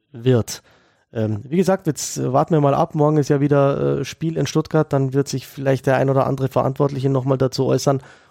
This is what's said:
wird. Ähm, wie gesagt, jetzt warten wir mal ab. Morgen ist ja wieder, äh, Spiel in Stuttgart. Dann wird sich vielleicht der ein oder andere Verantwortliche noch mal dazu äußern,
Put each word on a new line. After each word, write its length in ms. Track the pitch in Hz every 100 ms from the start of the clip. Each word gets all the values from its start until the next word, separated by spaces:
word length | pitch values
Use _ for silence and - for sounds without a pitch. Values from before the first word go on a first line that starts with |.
| _
wird. 500 | 120 123 120 - - _ _ _ _ _
Ähm, 280 | 113 110 107
wie 140 | 123 165
gesagt, 300 | 180 190 165
jetzt 340 | 139 - 143 131
warten 220 | 131 160
wir 80 | 160
mal 120 | 143 139
ab. 180 | 170
Morgen 240 | 160 147 151
ist 120 | 135
ja 100 | 143
wieder, 580 | 143 143 139 139 139 139
äh, 60 | 135
Spiel 320 | - 160 160
in 80 | 143
Stuttgart. 460 | 156 156 156 151
Dann 200 | 139 135
wird 140 | 135 135
sich 200 | 135 -
vielleicht 400 | - 135 135 -
der 80 | 131
ein 120 | 135
oder 180 | 135 131
andere 220 | 135 135
Verantwortliche 600 | 127 131 131 143 139 135
noch 140 | 135 131
mal 120 | 131
dazu 280 | 131 - 127
äußern, 360 | 131 - 139 - - _